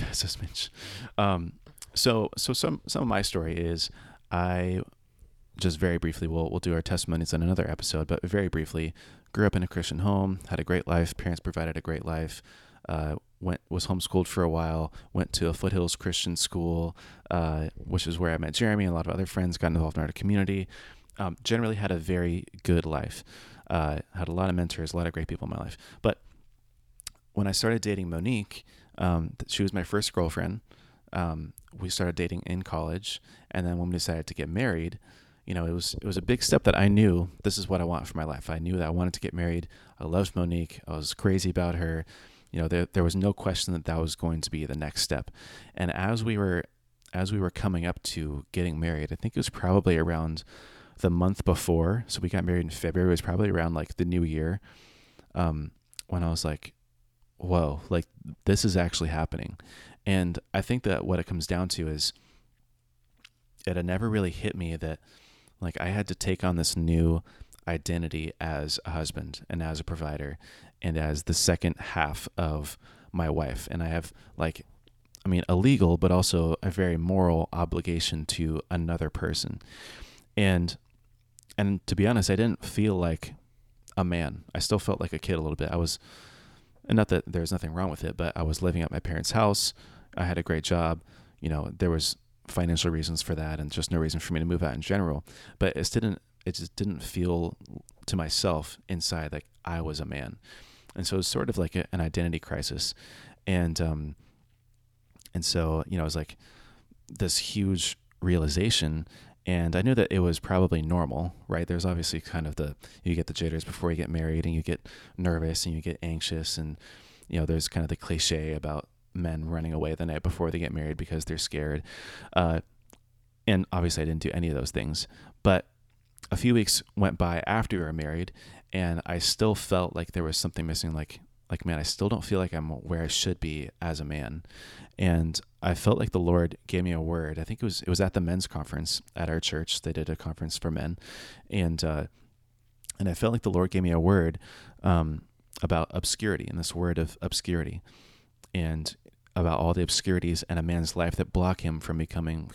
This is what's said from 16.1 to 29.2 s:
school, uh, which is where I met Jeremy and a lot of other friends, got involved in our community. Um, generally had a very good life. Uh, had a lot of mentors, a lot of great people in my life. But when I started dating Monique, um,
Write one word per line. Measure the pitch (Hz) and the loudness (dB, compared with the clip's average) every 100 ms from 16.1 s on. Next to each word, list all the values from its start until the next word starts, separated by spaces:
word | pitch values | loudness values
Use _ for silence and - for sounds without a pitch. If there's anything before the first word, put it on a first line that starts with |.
| 87 - | -2 -2
school, | 85 - 90 85 82 85 - - - - | -2 -2 0 0 0 0 -4 -16 -20 -2
uh, | 87 82 78 78 - | 0 2 0 -2 -6
which | - 90 82 | -4 -2 0
is | 82 | 0
where | 87 | 0
I | 82 | 0
met | 80 | -2
Jeremy | - 117 104 | 0 2 4
and | 95 | 2
a | 85 | 0
lot | 98 | 0
of | |
other | 87 95 | -2 -2
friends, | - 90 85 | 0 0 0
got | 85 | 2
involved | 82 78 80 | 2 2 0
in | |
our | 78 | -4
community. | - 98 104 95 98 92 - - - - - | -2 2 4 4 0 -4 -10 -20 -20 -16 -6
Um, | 98 85 | -6 -4
generally | - 117 113 107 | 0 2 2 0
had | 101 | 0
a | 90 | 0
very | 80 90 87 85 - - | 0 0 2 0 -4 -6
good | - 85 80 | 2 2 2
life. | 76 73 - - - - - - | -2 -4 -8 -14 -20 -20 -18 -4
Uh, | 85 76 151 - | 0 0 -2 -6
had | 92 87 | -6 -4
a | |
lot | 87 95 | 0 2
of | 90 | 2
mentors, | 87 - 80 | 0 -2 -4
a | 87 | -2
lot | 85 | -2
of | |
great | 80 82 | -2 -6
people | 87 76 | -6 -6
in | |
my | 73 | -6
life. | - - - - | -8 -12 -18 -2
But | - - - - - - _ _ _ - - - _ | 0 0 -6 -20 -20 -20 _ _ _ -20 -20 -20 _
when | - 98 | -2 0
I | |
started | 95 113 113 | 2 2 2
dating | 104 98 90 | 0 -2 -2
Monique, | 82 95 120 101 - - - - - | -2 0 0 -2 -10 -18 -20 -18 -2
um, | 90 85 | 2 2